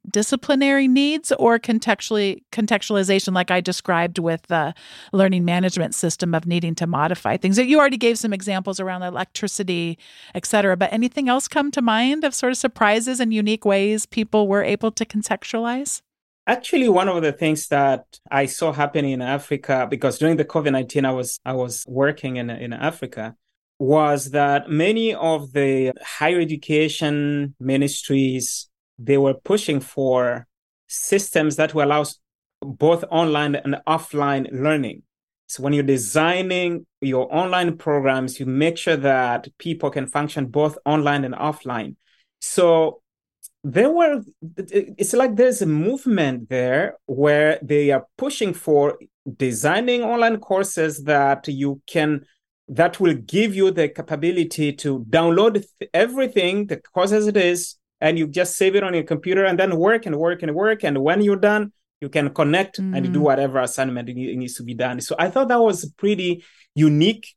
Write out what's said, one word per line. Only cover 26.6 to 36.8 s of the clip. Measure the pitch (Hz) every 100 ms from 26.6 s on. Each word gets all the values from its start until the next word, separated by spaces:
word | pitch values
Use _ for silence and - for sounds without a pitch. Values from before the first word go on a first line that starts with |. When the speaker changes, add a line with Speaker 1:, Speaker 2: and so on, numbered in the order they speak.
| - 151 156 151 151 147 147 143 143 -
Speaker 2:
ministries, | 127 135 139 - - 135 135 131 123 - - _ _ -
they | 120 139
were | 139
pushing | 135 - 208 208 143
for | - - 135 127 123 120 120 _ _ _ -
systems | - - 196 196 170 151 143
that | 156
will | 156 143
allow | 151
s-, | 147 - _ _ _ -
both | 139 - 151 170 170
online | 165 170 147 147 143
and | 139 139 -
offline | 160 - 147 143 135 131
learning. | 131 147 156 123 - - _ _ _ -
So | -
when | 139
you're | 147
designing | 139 135 104 156 165 180 185 180 175 170